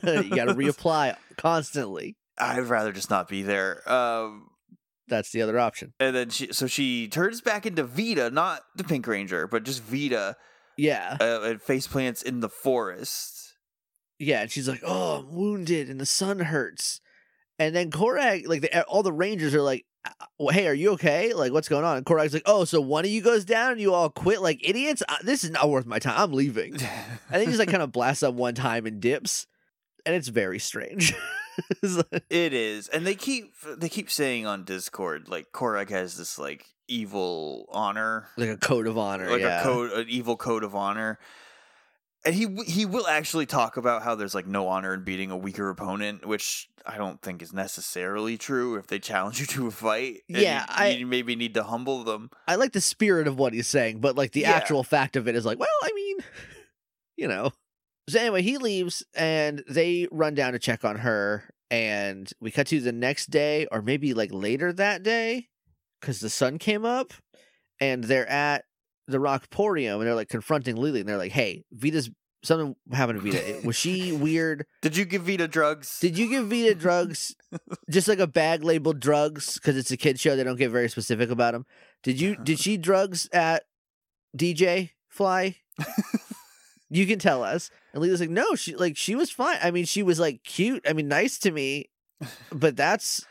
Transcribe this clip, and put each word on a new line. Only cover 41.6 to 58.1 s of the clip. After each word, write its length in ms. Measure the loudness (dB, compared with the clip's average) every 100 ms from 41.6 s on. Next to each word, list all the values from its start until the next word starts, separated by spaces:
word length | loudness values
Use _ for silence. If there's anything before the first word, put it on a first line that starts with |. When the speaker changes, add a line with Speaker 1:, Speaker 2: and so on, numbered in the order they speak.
| _ _ _ _ _ _
Speaker 2:
And 100 | 0
he 100 | 2 -2
w-, 180 | -4
he 220 | -4 -2 0
will 200 | 0 2
actually 400 | 0 2 -2 0
talk 300 | 2 2 2
about 260 | 2 2
how 120 | 0
there's, 200 | -2 -2
like, 120 | -4 -2
no 220 | -2 0
honor 260 | -2 -2
in 80 | -4
beating 260 | -4 -6 -4
a 60 | -6
weaker 320 | -6 -4 -4
opponent, 580 | -4 -6 -4 -4 -6 -4
which 420 | -4 -2 -6 -10 _ -12
I 100 | -8
don't 240 | -8 -8
think 200 | -12 -12
is 100 | -10
necessarily 840 | -8 -8 -8 -8 -6 -4 -4 -4 -6
true 380 | -4 -2 -2 -6
if 100 | -6
they 100 | -8
challenge 400 | -2 -2 -2 -4
you 60 | -4
to 200 | -2 -4
a 20 |
fight. 480 | -2 0 0 -2 -8 -6
And 100 | 2
Speaker 1:
Yeah, 220 | 2 2
Speaker 2:
you, 60 | -2
Speaker 1:
I 200 | 2 2
Speaker 2:
you 160 | 2 0
maybe 300 | -2 0 -2
need 180 | 0
to 80 | -2
humble 400 | -2 -4 -2 -2
them. 260 | -2 -6 -8 -10 -2
Speaker 1:
I 100 | 2
like 160 | 2
the 80 | 2
spirit 460 | -2 2 4 4 2
of 80 | 2
what 140 | 2
he's 160 | 2 0
saying, 320 | 2 2 2
but, 140 | 2 2
like, 140 | 0
the 80 | 2
Speaker 2:
Yeah. 100 | 4
Speaker 1:
actual 300 | 2 2 0
fact 320 | 2 2 2 0
of 100 | 0
it 60 | 0
is 80 |
like, 140 | 0 0
"Well, 100 | 0 0
I 80 | 0
mean," 220 | -4 -4 -6 -10 -18 -20 -20 -20
<laughs> 480 | _ _ _ _ -6
you 120 | -4
know. 220 | 0 -2 -4 _ _ _ _
So 100 | 0